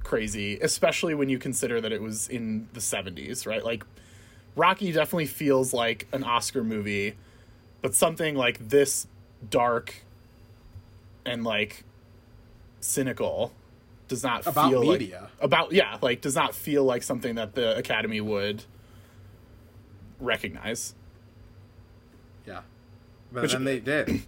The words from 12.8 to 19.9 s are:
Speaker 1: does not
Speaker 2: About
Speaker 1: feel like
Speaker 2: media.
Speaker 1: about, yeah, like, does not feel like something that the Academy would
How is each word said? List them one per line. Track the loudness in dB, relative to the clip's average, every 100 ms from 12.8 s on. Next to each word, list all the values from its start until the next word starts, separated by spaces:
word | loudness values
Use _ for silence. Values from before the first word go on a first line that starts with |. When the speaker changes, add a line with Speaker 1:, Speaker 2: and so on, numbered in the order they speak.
| -4 -2 -2 -2 -2 -2 -4 -6 -20 -20 -20 -20 -8
Speaker 1:
does | -4
not | -2 -2 0
Speaker 2:
About | 2 4
Speaker 1:
feel | 6 4
like | 2
Speaker 2:
media. | 0 -10 -16 -4
Speaker 1:
about, | 2 4 4
yeah, | 4 4 2
like, | 0 0
does | 0 0
not | 0
feel | -2 2 4
like | 4 2
something | -2 -4 -4 -4
that | -4 0
the | 2 2
Academy | 0 0 0 -2
would | 0 0 0 -4 -10 -20 -20 -20 -20 -20 -20 -20 -20 -20 -20 -20 -20